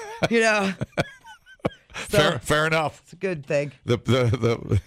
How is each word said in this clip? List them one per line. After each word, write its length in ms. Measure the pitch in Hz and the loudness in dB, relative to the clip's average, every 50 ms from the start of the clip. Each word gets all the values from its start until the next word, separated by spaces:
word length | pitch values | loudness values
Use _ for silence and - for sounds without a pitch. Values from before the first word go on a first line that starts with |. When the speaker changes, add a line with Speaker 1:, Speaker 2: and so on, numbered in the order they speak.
| 453 415 - - - - | -10 -14 -8 -6 -4 0
Speaker 1:
You 120 | 226 233 | 2 2
know? 340 | 226 226 214 208 196 196 185 - - - _ - - - - - _ 831 784 _ _ - 1077 _ - - 1077 _ _ _ - - - - | 2 4 2 2 0 -2 -4 -6 -10 -8 _ -6 -6 -6 -8 -20 _ -20 -20 _ _ -20 -20 _ -8 -8 -8 _ _ _ -14 -14 -8 0
So, 100 | - 208 | 2 4
Speaker 2:
Fair, 200 | 151 160 170 120 | 4 4 2 -2
fair 280 | - - 151 151 156 | -2 0 2 2 2
enough. 340 | 160 160 160 156 143 - - _ | 2 2 0 0 -2 -6 -8 _
Speaker 1:
it's 80 | _ - | _ -14
a 20 | |
good 280 | - - 190 180 151 135 | -8 -6 -6 -6 -6 -6
thing. 260 | - 160 143 147 143 - - _ | -2 -2 -2 -2 -2 -8 -14 _
Speaker 2:
The, 120 | - 120 | -2 -2
the, 840 | 110 - - 117 131 123 117 107 127 113 117 117 - - - - 98 - | -2 2 0 2 2 4 2 0 0 0 0 0 -2 -2 -2 -2 -2 0